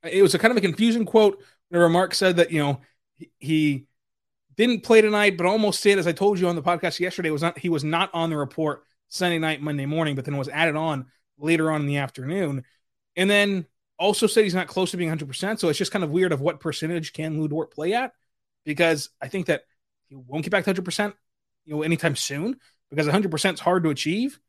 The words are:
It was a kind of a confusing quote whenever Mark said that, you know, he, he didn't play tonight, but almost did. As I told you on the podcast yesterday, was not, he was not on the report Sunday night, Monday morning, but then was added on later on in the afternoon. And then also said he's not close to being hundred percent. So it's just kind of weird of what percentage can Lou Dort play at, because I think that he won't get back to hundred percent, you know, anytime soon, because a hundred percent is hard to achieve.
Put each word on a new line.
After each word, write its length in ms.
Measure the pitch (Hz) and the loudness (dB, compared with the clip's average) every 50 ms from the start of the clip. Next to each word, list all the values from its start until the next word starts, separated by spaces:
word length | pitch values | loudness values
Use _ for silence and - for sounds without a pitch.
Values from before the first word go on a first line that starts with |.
| - | -8
It 180 | 165 170 190 | -2 4 4
was 120 | 196 175 - | 4 6 4
a 60 | 170 | 4
kind 120 | - 226 | 2 4
of 60 | 247 226 | 2 4
a 40 | |
confusing 440 | 185 185 160 - 220 233 226 240 220 | 0 0 0 2 2 2 2 0 -2
quote 360 | - - 220 214 202 196 - - _ _ _ _ _ | 2 4 4 4 4 2 -2 -14 _ _ _ _ _
whenever 180 | 175 175 170 170 | 2 4 4 6
Mark 260 | 165 175 185 180 - | 6 4 2 2 0
said 240 | - 196 185 175 175 | 0 2 2 4 4
that, 140 | 170 165 | 2 2
you 100 | 165 156 | 2 -2
know, 200 | 147 143 139 127 - _ _ _ _ _ _ | 0 0 -2 -4 -6 _ _ _ _ _ _
he, 180 | _ - _ _ _ | _ -20 _ _ _
he 480 | - 135 160 156 156 151 143 131 131 _ _ _ _ _ _ _ _ _ _ _ _ _ _ - | -6 -2 0 2 2 2 0 -2 -6 _ _ _ _ _ _ _ _ _ _ _ _ _ _ 0
didn't 260 | 214 240 247 214 - | 2 2 2 -2 2
play 180 | - 233 220 | 4 6 6
tonight, 360 | 220 214 208 208 208 208 185 170 | 6 6 4 2 2 2 2 2
but 80 | 175 | 0
almost 360 | 180 202 220 214 208 - - - | 0 2 2 2 0 0 2 2
did. 140 | 208 202 196 | 4 4 4
As 100 | 170 175 | 2 0
I 40 | |
told 280 | 165 - 196 202 208 180 | -2 2 0 0 2 2
you 80 | 185 180 | 0 0
on 80 | 175 | 0
the 60 | 170 | 0
podcast 380 | 143 175 175 165 - 175 156 - | 0 0 0 0 -2 -4 -4 -2
yesterday, 300 | 175 180 - - 180 160 | -4 -4 -4 -4 -4 -2
was 120 | 156 143 | -2 0
not, 160 | 160 170 170 - | -2 -2 -4 -2
he 120 | - 180 | -2 -2
was 140 | 165 151 135 | -2 0 0
not 260 | 151 160 170 190 196 - | 0 0 0 0 -2 -2
on 160 | 170 165 165 | -2 -2 -2
the 80 | 160 151 | -2 -2
report 460 | 143 131 - - 160 151 143 - _ _ _ _ _ _ | -4 -6 -4 -4 -2 -2 -2 -6 _ _ _ _ _ _
Sunday 300 | - - 180 180 170 165 | -6 -2 -2 0 0 0
night, 220 | 160 160 156 131 | -2 -2 -4 -4
Monday 240 | 147 151 147 143 135 | -4 -6 -4 -4 -4
morning, 300 | 139 151 160 165 151 143 | -4 -2 -2 0 -2 -2
but 100 | 135 131 | -4 -6
then 120 | - 143 139 | -6 -6 -6
was 120 | 135 - | -6 -6
added 260 | 131 147 165 165 151 | 0 0 0 2 2
on 300 | 151 160 165 151 135 131 127 _ _ _ _ _ _ | 0 -2 -2 -4 -4 -6 -12 _ _ _ _ _ _
later 340 | 143 156 165 160 160 160 | -2 0 0 2 2 0
on 100 | 156 151 | 0 -2
in 60 | 147 143 | -2 -2
the 100 | 143 143 | -2 -2
afternoon. 680 | 139 131 _ - 127 135 170 196 190 151 139 135 127 _ _ _ _ _ _ _ _ _ _ | -4 -6 _ -10 -8 -6 -4 -4 -4 -4 -4 -6 -10 _ _ _ _ _ _ _ _ _ _
And 140 | - 185 196 | -2 0 2
then 360 | 202 202 202 202 196 185 165 _ _ _ _ _ _ _ | 4 4 2 2 0 -4 -4 _ _ _ _ _ _ _
also 300 | 170 202 202 - - 214 | 0 0 2 2 2 2
said 160 | - 233 214 | 4 4 2
he's 120 | 202 170 | 4 2
not 120 | 185 175 147 | -2 -4 -4
close 240 | - 185 185 - | -2 -2 -2 -2
to 60 | - 180 | -2 -4
being 100 | 175 165 | -4 -4
hundred 220 | 160 151 151 135 | -4 -4 -6 -10
percent. 300 | 131 - - 196 220 220 | -10 -6 -6 -4 -4 -2
So 100 | - 170 | 0 0
it's 80 | 147 - | 0 0
just 140 | 190 - | -2 -2
kind 120 | - 208 180 | -2 -4 -2
of 60 | 151 | 0
weird 240 | 143 175 185 180 160 | 0 2 2 2 0
of 80 | 135 | 0
what 180 | 139 170 165 - | 0 -2 -4 -2
percentage 540 | - 165 147 - - 156 175 170 160 - - | -6 -8 -6 -4 -6 -4 -4 -6 -6 -8 -10
can 260 | - 160 160 156 151 | -8 -8 -6 -4 -2
Lou 80 | 156 151 | -2 -2
Dort 240 | 147 160 160 - | -2 -4 -6 -6
play 220 | _ - 156 170 208 | _ -6 -4 -2 0
at, 180 | 240 254 254 _ _ _ _ _ _ _ _ _ _ _ | -2 -2 -4 _ _ _ _ _ _ _ _ _ _ _
because 440 | 151 151 143 170 165 165 143 135 - _ _ | -8 0 2 2 2 2 0 -2 -10 _ _
I 80 | - 127 | -14 -8
think 160 | - 196 170 | -6 -6 -2
that 160 | - 165 135 _ _ _ _ _ _ _ _ _ _ | -2 -2 -2 _ _ _ _ _ _ _ _ _ _
he 60 | 143 | -20
won't 280 | 135 131 123 131 160 156 | -20 -20 -12 -8 -8 -6
get 60 | - | 0
back 160 | 185 196 - | 0 0 0
to 40 | 202 | 0
hundred 140 | 190 185 180 | -2 -2 -4
percent, 320 | 180 - - 208 208 208 _ _ _ _ _ _ _ _ _ _ | -6 -4 -2 -4 -4 -4 _ _ _ _ _ _ _ _ _ _
you 120 | 156 151 | -10 -6
know, 80 | 151 156 | -4 -2
anytime 340 | 160 170 - - 170 139 - | 0 -2 0 0 -2 -2 -2
soon, 400 | - - 139 143 160 220 269 - _ _ _ _ _ _ | -6 -6 -6 -4 -4 -6 -6 -8 _ _ _ _ _ _
because 180 | - 147 156 147 | -4 -2 0 2
a 40 | |
hundred 200 | 147 196 208 190 | 2 2 0 0
percent 220 | 156 151 - 196 175 | -2 0 -2 -2 -2
is 80 | 147 | 0
hard 220 | - 170 180 185 170 | 0 2 2 2 2
to 80 | 160 | 0
achieve. 480 | 147 - - 151 170 208 247 277 - _ _ | -2 -2 -2 -4 -2 -2 -4 -6 -6 _ _